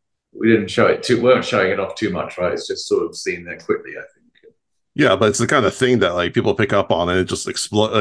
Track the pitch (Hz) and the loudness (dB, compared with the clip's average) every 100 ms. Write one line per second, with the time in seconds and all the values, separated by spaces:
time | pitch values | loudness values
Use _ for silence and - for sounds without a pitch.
0 | _ _ _ - 110 107 101 - 113 151 | _ _ _ -2 2 2 2 2 2 2
1 | - 120 123 127 - 113 92 98 95 - | 0 2 4 2 2 0 0 0 -4 -4
2 | 104 87 - - 87 85 - 95 - 95 | -4 -4 -6 -4 -4 -4 -6 -8 -2 0
3 | 85 - 95 87 85 82 - - - - | -2 -6 -8 -8 -10 -10 -6 -6 -6 -16
4 | - _ _ _ - _ _ _ _ - | -18 _ _ _ -20 _ _ _ _ 0
5 | 139 95 107 101 117 147 101 - 127 123 | 2 4 2 2 2 2 2 2 2 4
6 | 92 87 87 117 95 - 104 101 95 85 | 2 0 -2 0 0 0 0 0 2 0
7 | 87 92 90 - - - - 104 107 107 | 2 0 0 -4 -6 -8 -2 0 2 2